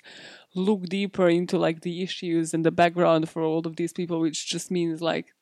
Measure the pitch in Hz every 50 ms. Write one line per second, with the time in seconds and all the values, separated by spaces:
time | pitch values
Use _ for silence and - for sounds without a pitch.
0 | - - - - - - - - - _ - 185 185 202 214 190 180 170 190 196
1 | 202 196 - - 185 175 170 175 180 - 190 170 165 160 165 160 - 180 170 175
2 | 185 175 - - 185 175 165 165 160 156 - 165 160 160 170 175 175 175 170 175
3 | 175 165 165 160 160 165 - 165 160 160 156 165 160 165 156 - 170 165 - -
4 | 175 165 170 165 165 156 160 - - - - 165 - - 185 175 170 165 160 156
5 | 165 160 165 165 - _ _ _